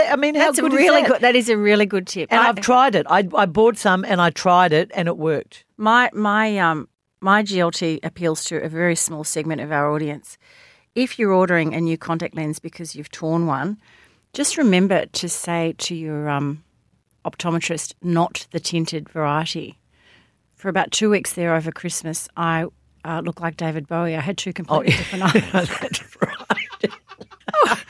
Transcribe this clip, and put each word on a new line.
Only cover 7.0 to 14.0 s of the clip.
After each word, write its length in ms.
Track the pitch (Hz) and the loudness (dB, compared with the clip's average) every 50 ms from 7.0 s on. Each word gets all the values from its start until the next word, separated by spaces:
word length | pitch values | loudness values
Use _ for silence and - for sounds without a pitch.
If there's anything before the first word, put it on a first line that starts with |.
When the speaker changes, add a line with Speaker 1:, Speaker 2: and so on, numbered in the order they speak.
| _ _ _ _ | _ _ _ _
Speaker 2:
my 220 | - 190 196 214 214 | 0 2 2 4 2
G 160 | 196 196 185 | 0 0 0
L 100 | 175 170 | 0 0
T 280 | 170 - 180 165 160 151 | 0 -2 -2 -2 -2 -2
appeals 420 | - 160 - - 175 165 160 - - | -6 -8 -8 -4 -2 -2 -2 -2 -4
to 120 | - 170 151 - | -6 -6 -6 -6
a 60 | 156 | -6
very 260 | 156 165 175 175 165 | -4 -2 0 0 0
small 280 | 165 - - 165 151 147 | 0 -2 -4 -6 -6 -8
segment 380 | - - 165 151 160 160 139 | -6 -6 -4 -4 -4 -4 -6
of 100 | 123 147 | -4 -2
our 200 | 156 143 143 147 | -2 0 0 0
audience. 460 | 151 151 156 147 147 147 - - - - _ _ _ - - _ _ _ _ _ _ | 0 -2 -2 -4 -6 -8 -12 -18 -20 -20 _ _ _ -20 -20 _ _ _ _ _ _
If 240 | 240 254 254 - - | -2 -2 -2 -2 -2
you're 120 | 226 196 | 0 2
ordering 420 | 190 185 185 180 180 170 156 160 135 | 4 4 4 4 2 2 0 0 -2
a 40 | 156 | -2
new 160 | 170 165 165 156 | -2 -2 -2 -4
contact 380 | - - 165 165 170 - - | -4 -4 -4 -4 -4 -6 -6
lens 220 | 156 156 151 156 - | -6 -6 -6 -6 -8
because 360 | - 165 - - 170 156 - | -10 -16 -16 -14 -16 -14 -14
you've 160 | 147 147 - | -16 -16 -16
torn 340 | - - 165 160 160 170 170 | -14 -8 -4 -2 -2 0 0
one, 320 | 160 139 131 139 185 214 - _ _ _ _ | 0 -2 -2 -4 -6 -6 -8 _ _ _ _